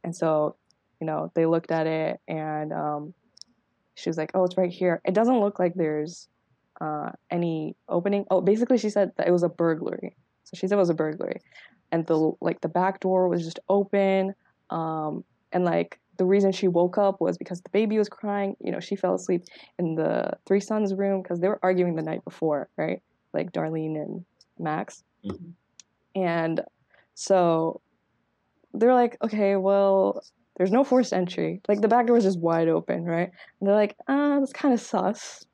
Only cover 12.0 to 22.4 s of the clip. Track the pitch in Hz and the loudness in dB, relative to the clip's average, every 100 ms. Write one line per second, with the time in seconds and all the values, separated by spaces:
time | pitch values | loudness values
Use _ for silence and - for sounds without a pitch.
12 | 160 160 160 - 170 165 175 175 185 190 | 0 2 2 0 -4 -4 -2 0 0 0
13 | 185 185 185 175 165 - _ 202 196 202 | 0 2 2 0 -4 -10 _ 0 2 2
14 | 196 190 190 196 _ _ _ 165 160 160 | 2 2 0 -6 _ _ _ -6 -4 -4
15 | 156 165 - _ _ 180 180 170 170 - | -4 -6 -12 _ _ 0 2 2 -2 -8
16 | _ - 185 202 196 185 196 170 180 180 | _ -2 2 4 4 2 2 4 2 4
17 | 202 190 170 170 - 175 - 202 220 214 | 2 2 -2 -2 -6 -12 -4 0 0 0
18 | 208 - 208 202 196 - - 180 - 196 | -2 -4 -6 -4 -4 -6 -8 -8 -6 -4
19 | 180 185 180 175 175 - - - 175 160 | -2 -2 -2 -4 -4 -20 -20 -6 -4 -2
20 | 160 - 50 - - 196 196 214 202 190 | -2 -2 -4 -6 0 0 0 -2 -2 -2
21 | 196 190 185 175 185 208 185 185 180 165 | -2 -2 -4 -2 -2 0 0 2 2 0
22 | 160 165 - - | -4 -6 -10 -4